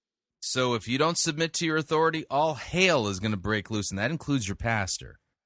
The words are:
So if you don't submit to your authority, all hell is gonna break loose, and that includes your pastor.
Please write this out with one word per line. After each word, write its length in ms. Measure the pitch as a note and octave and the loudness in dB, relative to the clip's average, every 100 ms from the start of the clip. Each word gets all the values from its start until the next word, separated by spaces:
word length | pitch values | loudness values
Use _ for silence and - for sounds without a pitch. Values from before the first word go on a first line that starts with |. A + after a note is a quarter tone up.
| _ _ _ _ | _ _ _ _
So 360 | - C3 B2+ A#2 | -4 0 2 0
if 120 | A2 | 0
you 100 | C3 | 0
don't 200 | D#3+ E3+ | 2 2
submit 340 | E3 D3+ E3 - | 0 0 -2 -2
to 100 | E3 | 0
your 120 | D#3 | 0
authority, 460 | D3+ D#3 D#3+ D#3+ - | 0 2 2 0 -2
all 240 | C3+ D#3+ | 2 2
hell 540 | C3 - F3 F#3 D3 G#2 | -2 -4 2 4 4 2
is 120 | F#2+ | 0
gonna 160 | G#2+ G2+ | -2 -2
break 360 | G2+ G#2+ - | 0 -2 0
loose, 180 | A2 - | -4 -2
and 100 | G2 | -2
that 120 | A#2 | -2
includes 360 | D#3+ - C#3 G2 | -2 -2 -2 -2
your 80 | F#2+ | -4
pastor. 640 | A#2 A2 F#2 - A#1+ - _ _ | -2 0 -2 -6 -10 -20 _ _